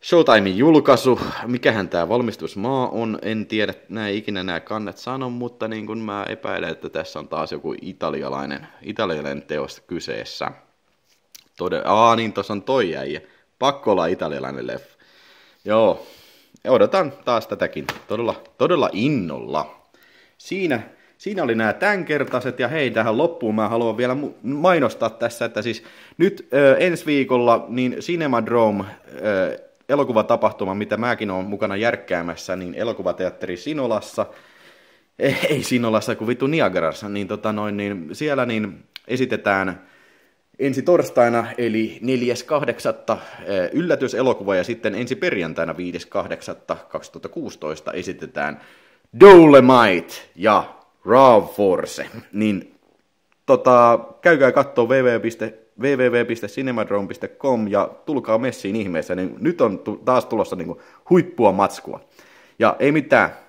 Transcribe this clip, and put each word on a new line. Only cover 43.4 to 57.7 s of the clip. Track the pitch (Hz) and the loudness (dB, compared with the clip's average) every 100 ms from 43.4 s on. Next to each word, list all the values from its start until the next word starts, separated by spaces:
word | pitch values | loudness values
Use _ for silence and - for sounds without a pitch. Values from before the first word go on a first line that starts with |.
| 85 | -6
ö, | 98 90 | -2 -2
yllätyselokuva, | 135 175 139 131 107 127 107 98 95 | -2 0 0 0 0 0 0 0 -2
ja | |
sitten | 90 117 113 | -2 -4 -4
ensi | 101 120 131 | -4 -6 -4
perjantaina, | 180 120 82 80 80 80 | -2 -2 -4 -4 -6 -6
viides | 90 85 - | -8 -10 -8
kahdeksatta | 101 87 85 - 90 _ - - | -8 -6 -8 -10 -16 _ -10 -8
kaksituhatta | - - 85 - | -14 -12 -18 -14
kuusitoista, | - 127 - 76 78 - | -12 -12 -10 -10 -10 -10
esitetään | - 95 - 78 76 73 73 - - _ _ _ 117 | -10 -10 -12 -12 -8 -8 -8 -18 -20 _ _ _ 8
Dolemite | 196 185 160 143 127 127 113 87 82 - - - | 12 12 12 10 10 6 6 2 -4 -16 -20 -2
ja | 101 101 80 - _ _ | 2 2 0 -14 _ _
Raw | 90 120 135 113 | 2 6 8 8
Force, | - - 101 85 - - 69 113 - | 4 0 2 2 -2 -10 -12 -14 -12
niin | 101 107 98 - _ _ _ _ _ _ _ - | -4 -2 -2 -6 _ _ _ _ _ _ _ 0
tota, | 127 127 123 120 117 - - | 2 6 8 8 4 -2 0
käykää | 175 160 131 | 4 6 4
kattoo | 123 135 - 117 | 4 0 0 2
W | 135 | 4
W | 127 113 | 4 2
W | |
piste, | 113 - 110 - _ - | -2 -6 -10 -10 _ -6
W | 127 135 | -2 2
W | 127 | 2
W | 120 117 | 2 0
piste | 113 107 | -4 -8
cinemadrome | - 135 120 101 101 95 | -8 -6 -4 -2 -4 -4
piste | - 98 | -10 -12
com | - 139 120 | -6 -2 0
ja | 107 | 0